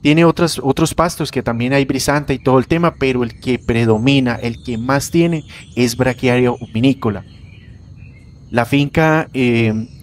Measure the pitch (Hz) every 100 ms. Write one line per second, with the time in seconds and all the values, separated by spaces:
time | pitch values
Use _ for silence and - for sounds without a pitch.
0 | 143 156 170 156 170 - 131 - 160 -
1 | 170 - 151 127 120 117 123 139 135 135
2 | - 143 143 135 135 131 117 165 170 -
3 | 135 123 117 - 131 120 - 113 117 107
4 | 127 139 123 117 117 113 - 113 127 139
5 | - 170 170 160 - - - 120 123 120
6 | 127 123 131 123 123 120 110 110 135 131
7 | 113 98 92 - - - - - - -
8 | - - - - - 120 117 143 143 165
9 | 160 156 - 131 123 117 113 110 113 -